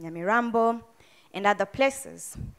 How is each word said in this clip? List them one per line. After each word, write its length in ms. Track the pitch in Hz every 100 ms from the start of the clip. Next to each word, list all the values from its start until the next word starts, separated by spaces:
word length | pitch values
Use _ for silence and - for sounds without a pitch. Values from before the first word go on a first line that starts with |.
Nyamirambo, 800 | 165 170 180 233 233 226 226 233 - _ - _ _
and 140 | 185 208
other 200 | 196 196
places. 720 | - 269 - 160 170 - - -